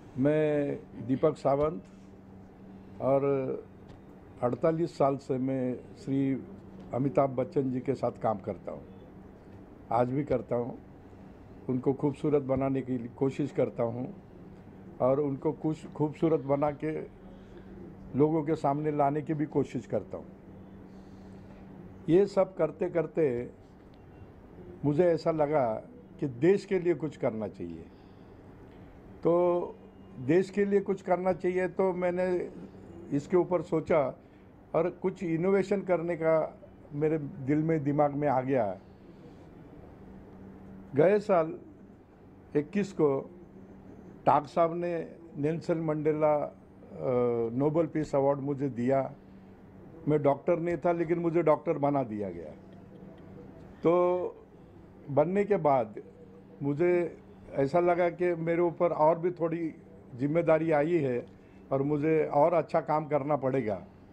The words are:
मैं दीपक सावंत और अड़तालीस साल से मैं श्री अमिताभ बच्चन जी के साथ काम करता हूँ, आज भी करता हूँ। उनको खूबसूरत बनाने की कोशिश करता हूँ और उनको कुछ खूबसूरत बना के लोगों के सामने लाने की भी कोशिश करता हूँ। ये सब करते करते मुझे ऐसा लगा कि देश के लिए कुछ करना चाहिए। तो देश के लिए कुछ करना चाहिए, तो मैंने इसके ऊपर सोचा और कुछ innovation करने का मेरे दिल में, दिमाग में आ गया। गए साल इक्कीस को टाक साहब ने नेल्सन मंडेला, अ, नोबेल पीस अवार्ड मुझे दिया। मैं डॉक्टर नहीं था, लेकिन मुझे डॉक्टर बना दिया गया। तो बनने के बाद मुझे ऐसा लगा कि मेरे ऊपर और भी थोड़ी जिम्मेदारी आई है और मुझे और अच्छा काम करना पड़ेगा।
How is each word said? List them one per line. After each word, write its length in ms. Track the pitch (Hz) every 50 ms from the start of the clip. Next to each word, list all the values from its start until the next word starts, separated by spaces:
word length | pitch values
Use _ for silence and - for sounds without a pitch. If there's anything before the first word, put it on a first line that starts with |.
| - - - 123
मैं 600 | 131 147 151 156 156 151 147 147 143 143 139 - - - - - -
दीपक 300 | 117 131 127 160 156 143
सावंत 460 | - - 135 139 139 147 156 170 190 - - - - - - - - - - - - - - - - - - - - - - - -
और 220 | 120 127 135 139 139 139 139 135 131 131 131 - - - - - - - - - - - - - - - - -
अड़तालीस 560 | - 123 127 120 - 165 160 160 175 160 - -
साल 180 | 151 139 139
से 220 | 127 - - 139 131
मैं 380 | 127 131 135 135 127 127 123 - - - -
श्री 460 | - - - 135 139 139 135 135 117 - - - - - - - - - - -
अमिताभ 360 | 120 139 139 123 151 139 135
बच्चन 400 | 127 123 127 - - 151 135 131
जी 100 | 123 127
के 140 | 123 - 127
साथ 180 | - 120 120
काम 260 | 113 - - 113 110 95
करता 340 | - 110 95 82 80 85
हूँ, 100 | 80 71 67 - - - - - - - - - - - - - - - - - - - - -
आज 160 | 110 117 123 123
भी 160 | 131 143 143
करता 320 | - 135 120 107 - 123
हूँ। 220 | 120 120 127 - - - - - - - - - - - - - - - - - - - -
उनको 240 | 127 131 123 147
खूबसूरत 500 | 135 - - 147 135 - - 151 143 147
बनाने 400 | 131 127 131 131 135 135 135 135
की 160 | 123 123 131 123
कोशिश 540 | 117 120 - - 139 135 135 - 147 131
करता 300 | - - 127 120 - -
हूँ 320 | 120 117 113 123 127 190 - - - - - - - - - - - - - - - - - -
और 200 | - 127 135 139
उनको 320 | 147 143 139 135 - 160
कुछ 340 | 143 - - 156 156 156 -
खूबसूरत 540 | - - - 147 151 143 - 170 160 160 151
बना 300 | 135 139 143 139 147 147
के 300 | 147 139 156 156 156 156 147 - - - - - - - - - - - - - - - - - - - - - - 127
लोगों 240 | 147 156 156 160
के 120 | 147 151 160
सामने 360 | 151 - 143 139 147 151 156
लाने 320 | 147 147 143 139 143 151
की 120 | 139 139 160
भी 120 | 147 156
कोशिश 400 | - - 147 127 - - 123 -
करता 300 | - - 107 90 - -
हूँ। 100 | 85 76 - - - - - - - - - - - - - - - - - - - - - - - - - - - - - - - - - - - - 160
ये 180 | 156 185 202
सब 300 | 196 - 202 185 185 -
करते 340 | - 160 151 147 - 185 175
करते 600 | 156 165 156 156 - 175 160 139 120 120 123 - - - - - - - - - - - - - - - - - - - - - - - - - - - -
मुझे 200 | 143 147 143 180
ऐसा 260 | 175 165 151 - 170
लगा 440 | 160 156 147 143 156 151 127 113 110 113 - - - - - - - -
कि 60 | 156
देश 380 | 143 120 117 139 175 202 196 -
के 140 | - 196 185
लिए 160 | 170 175 170
कुछ 220 | 139 160 147 -
करना 320 | - - 123 107 110 107 98
चाहिए। 360 | 82 - 90 85 82 80 82 - - - - - - - - - - - - - - - - - - - - - - - - - - -
तो 120 | - 160 170 175 175 175 175 175 175 - - - - - - - - - - -
देश 300 | 127 123 156 185 190 190
के 140 | - 202 202
लिए 160 | 202 196 196
कुछ 220 | 196 202 196 190
करना 300 | - 180 180 175 185 190
चाहिए, 360 | 185 185 - 180 185 180 185 180
तो 240 | 170 - 190 190
मैंने 580 | 180 180 180 180 175 180 185 185 180 175 - - - - - - - - - - - - - - 131
इसके 200 | 143 143 - 185
ऊपर 260 | 175 170 160 180 170
सोचा 520 | 156 - 170 160 151 - 185 156 139 127 - - - - - - - - - - - - -
और 160 | 156 170 180
कुछ 320 | 175 - - 185 175 -
innovation 600 | 196 165 160 160 175 190 196 196 185 196 208 196
करने 340 | 190 190 180 165 160 170 175
का 420 | 151 160 160 160 156 156 - - - - - - - - -
मेरे 260 | 143 143 156 156 160 160
दिल 400 | 143 135 - - 131 127 147 151
में, 260 | 156 160 165 160 135
दिमाग 280 | 143 143 147 147 147
में 160 | 139 139 147 143
आ 120 | 123 131
गया। 380 | 127 131 139 127 110 98 92 95 - - - - - - - - - - - - - - - - - - - - - - - - - - - - - - - - - - - - - - - - - - -
गए 240 | 131 156 180 208 208
साल 400 | 208 - 196 170 160 160 175 - - - - - - - - - - - - - - - - - - - -
इक्कीस 360 | 147 147 - - 202 196 196
को 380 | - - 156 143 135 135 - - - - - - - - - - - - - - - - - - - - -
टाक 200 | - 123 147 147
साहब 280 | 139 - 180 170 165 165
ने 420 | 175 175 175 170 165 165 - - - - - -
नेल्सन 420 | 147 143 151 165 165 - - 175 160
मंडेला, 560 | 165 156 151 156 147 156 151 151 156 151 151
अ, 200 | 147 143 - - - - - - - - - - 165 156 139 127 123 123 120 120 117 117 113
नोबेल 340 | 117 127 139 151 151 170 165
पीस 280 | 147 - 156 151 - -
अवार्ड 260 | 139 135 139 143 143
मुझे 280 | 135 143 147 131 143 139
दिया। 440 | 120 113 120 127 135 135 131 131 - - - - - - - - - - - - - - - - - - - 147
मैं 140 | 151 156
डॉक्टर 360 | 135 139 139 139 - - 170 160
नहीं 180 | 165 175 175
था, 160 | 151 - 175
लेकिन 260 | 170 170 170 156 175 170
मुझे 240 | 170 170 156 170
डॉक्टर 360 | 165 156 151 147 147 180 160 143
बना 240 | 139 143 143 139
दिया 280 | 131 110 107 104 101 95
गया। 200 | 85 85 82 76 76 - - - - - - - - - - - - - - - - - - - - - - - - -
तो 560 | - 160 170 180 180 175 180 180 175 - - - - - - - - - - - - - - - - -
बनने 340 | 139 139 151 165 190 208 202
के 120 | 202 202
बाद 440 | 180 156 151 135 131 113 107 104 - - - - - - - - - - - - -
मुझे 560 | 143 139 143 143 175 180 180 175 175 - - - - - - - - -
ऐसा 280 | - - 139 135 160 175
लगा 280 | 175 175 175 170 180 170
कि 260 | 165 165 180 180 175
मेरे 280 | 165 165 165 170 165
ऊपर 300 | 175 170 156 - 175 170
और 260 | 156 151 151 156 170 165
भी 120 | 165 180
थोड़ी 440 | - - 160 165 165 170 165 156 - - - - - - - - -
जिम्मेदारी 560 | 117 135 147 151 170 165 151 160 156 160 165
आई 280 | 156 143 143 165 180 170
है 280 | 143 131 123 120 - - - - - - - - - -
और 100 | 135 135
मुझे 440 | 139 147 151 147 143 160 160 156 151
और 280 | - - 143 147 170 175
अच्छा 260 | 165 156 - - 165
काम 260 | 156 - 151 156 156
करना 300 | 143 147 143 131 147 151
पड़ेगा। 500 | 139 131 131 131 139 113 107 98 87 82 - - - - -